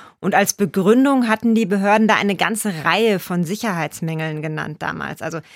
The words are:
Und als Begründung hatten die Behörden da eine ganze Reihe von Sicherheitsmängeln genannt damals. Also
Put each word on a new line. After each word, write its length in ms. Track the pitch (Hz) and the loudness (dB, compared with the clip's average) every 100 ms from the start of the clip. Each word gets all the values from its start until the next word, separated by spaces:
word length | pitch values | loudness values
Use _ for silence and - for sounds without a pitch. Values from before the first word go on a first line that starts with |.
| - - | -20 -6
Und 140 | 185 | 0
als 200 | 160 151 | 2 2
Begründung 760 | - 196 196 185 240 269 269 233 | 0 -2 0 4 4 4 2 2
hatten 260 | 220 233 | 0 2
die 120 | 226 208 | 2 2
Behörden 400 | 202 202 214 220 | 0 2 4 4
da 80 | |
eine 220 | 202 202 180 | 4 2 0
ganze 480 | 175 214 214 160 | -2 -2 -6 -4
Reihe 340 | 156 180 226 190 | 0 2 2 0
von 260 | - 175 | -2 -4
Sicherheitsmängeln 960 | 160 214 233 170 151 - 165 160 160 151 | -2 -4 -4 -4 -4 -6 -6 -4 -4 -6
genannt 360 | 156 151 151 151 | -6 -6 -8 -8
damals. 400 | 156 156 143 151 | -8 -6 -10 -8
Also 200 | 160 160 - | -8 -10 -12